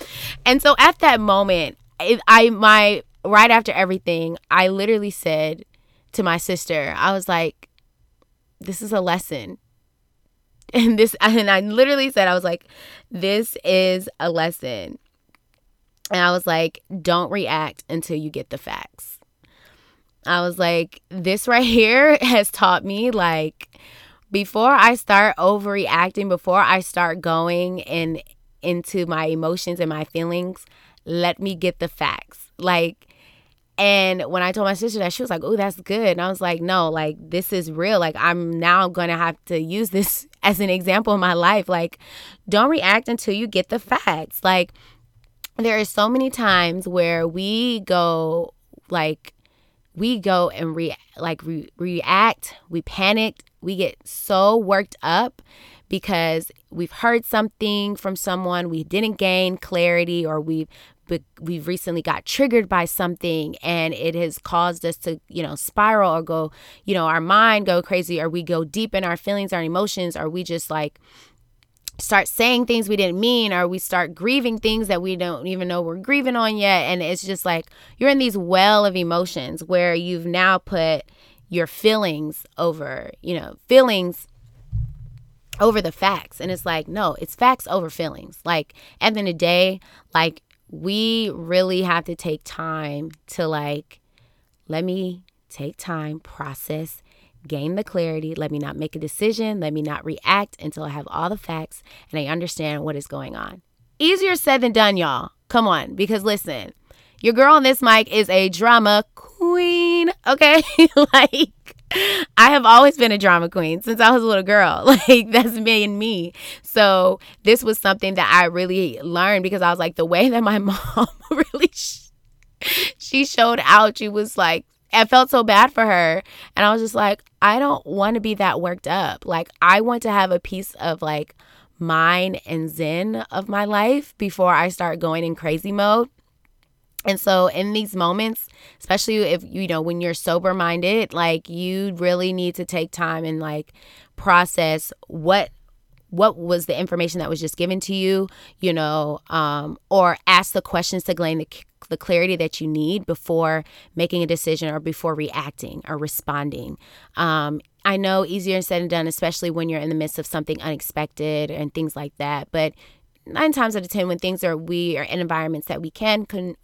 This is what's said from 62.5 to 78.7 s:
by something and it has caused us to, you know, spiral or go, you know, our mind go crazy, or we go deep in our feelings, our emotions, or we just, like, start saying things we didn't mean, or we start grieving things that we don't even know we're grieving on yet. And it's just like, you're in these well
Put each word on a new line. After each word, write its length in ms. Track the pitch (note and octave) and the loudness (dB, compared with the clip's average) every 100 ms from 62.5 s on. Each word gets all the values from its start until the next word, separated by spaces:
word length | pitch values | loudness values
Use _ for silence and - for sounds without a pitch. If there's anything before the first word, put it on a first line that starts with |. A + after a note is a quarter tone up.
| A#3 F#3+ | 2 0
by 160 | F#3 E3+ | -2 -2
something 680 | - F3+ E3+ F3 D#3+ D3+ - | -2 -4 -4 -4 -4 -4 -8
and 360 | D#3+ E3+ D#3+ | -6 -2 -4
it 220 | - E3 E3 | -4 -6 -4
has 220 | E3 - | -4 -6
caused 480 | - F3 F3 E3+ E3+ | -4 -2 0 -2 -6
us 100 | E3+ | -6
to, 220 | - D#3+ - | -8 -10 -10
you 160 | - | -10
know, 120 | D#3 C#3+ | -8 -8
spiral 600 | - - G#3 G#3+ F#3+ D#3+ | -6 0 2 4 2 0
or 60 | |
go, 300 | E3 D#3+ D#3 - - - - | -2 -4 -4 -8 -20 -14 -4
you 80 | |
know, 120 | F#3 D#3+ | -2 0
our 160 | D#3+ | 0
mind 440 | E3 G3+ A3+ G#3+ F#3+ | 2 4 6 4 2
go 160 | F3+ | 0
crazy, 400 | - F#3 E3+ E3+ | 0 -2 -2 -4
or 80 | D#3+ | -4
we 120 | E3+ | -4
go 220 | E3 E3+ | -4 -4
deep 320 | D#3+ G#3 A3 F#3+ | -4 -4 -4 -4
in 80 | |
our 140 | F#3 E3+ | -4 -4
feelings, 340 | - G3+ G3 | -4 -4 -4
our 120 | F3+ | -4
emotions, 520 | D#3+ F3 G#3 - F3 D#3 | -4 -2 -2 -4 -6 -6
or 140 | D#3 | -8
we 140 | F3 | -8
just, 280 | F3 E3 - | -6 -8 -6
like, 280 | D#3 D3 - _ _ _ _ _ _ _ _ - - | -6 -6 -10 _ _ _ _ _ _ _ _ -18 -12
start 260 | - G3+ - | 0 2 2
saying 380 | - A#3 B3 A#3+ | 0 2 2 0
things 240 | A#3 G3+ | -2 -2
we 60 | G#3 | 0
didn't 240 | F#3 F3+ | 0 0
mean, 340 | A3+ A#3+ A3 | 0 0 0
or 140 | F3+ F3 | 0 -2
we 100 | F3+ | -4
start 380 | - F3+ E3 E3+ | -4 -4 -4 -4
grieving 420 | G3+ C4+ A#3+ A3 | -2 0 -2 -2
things 300 | A3 A3 G#3 | -2 -2 -2
that 140 | F3+ | -2
we 140 | F#3 F3+ | -4 -4
don't 320 | F3+ D3+ F3 | -6 -6 -8
even 200 | F#3 F3+ | -6 -4
know 140 | F3 | -4
we're 160 | E3 F3 | -6 -6
grieving 380 | F#3 C#4+ B3+ B3 | -2 0 0 0
on 220 | A3 G#3+ | -2 0
yet. 260 | G3+ F#3 | 2 2
And 180 | C#3 F3+ | 2 -2
it's 220 | E3 F3+ | -4 -6
just 220 | F#3+ F#3+ F#3 | -6 -6 -4
like, 220 | E3 - - - - | -4 -6 -16 -20 -2
you're 120 | C4 | 2
in 80 | C#4 | 2
these 200 | B3+ G3 | 0 -2
well 480 | F3 F#3 G3 | 0 4 6